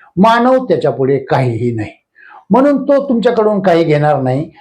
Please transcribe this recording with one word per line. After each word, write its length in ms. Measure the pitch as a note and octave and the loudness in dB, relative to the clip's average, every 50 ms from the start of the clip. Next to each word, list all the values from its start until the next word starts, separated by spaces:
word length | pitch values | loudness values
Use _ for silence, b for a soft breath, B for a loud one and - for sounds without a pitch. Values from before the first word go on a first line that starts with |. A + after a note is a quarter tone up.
| b b b E3 | b b b 2
मानव 460 | G3 A3+ A#3 A#3+ A#3+ B3 C4 C4 B3+ | 2 2 4 2 2 2 2 0 0
त्याच्यापुढे 520 | F#3+ E3+ - - C#3+ B2 - C3+ B2+ C#3 C3+ | 0 -2 0 0 -2 -2 -2 -2 0 0 -2
काहीही 580 | C#3 - D3+ C3 C3 B2 A#2 G#2+ A#2+ A#2+ A#2+ | -2 -2 -2 0 0 -2 -2 -2 -4 -4 -4
नाही. 160 | A2 G#2 - - _ _ _ B B B B B B B _ | -4 -8 -10 -12 _ _ _ B B B B B B B _
म्हणून 340 | G3 B3 C4+ D4 C#4+ B3+ B3+ | 0 2 2 2 0 0 0
तो 260 | - C#4+ C#4 C#4 - | 0 0 0 0 0
तुमच्याकडून 520 | A#3 A#3 G3 B3 - A3 G#3+ G#3+ G#3+ G3 | -2 0 0 0 0 0 0 0 0 0
काही 220 | - F#3 E3+ E3 E3 | 0 2 2 2 2
घेणार 380 | D3+ D3+ D3 D3 D3+ D3 C3+ | 2 0 2 2 0 0 0
नाही 280 | B2+ B2+ C3 C#3 D#3+ - b b | -2 -2 -2 -4 -4 -8 b b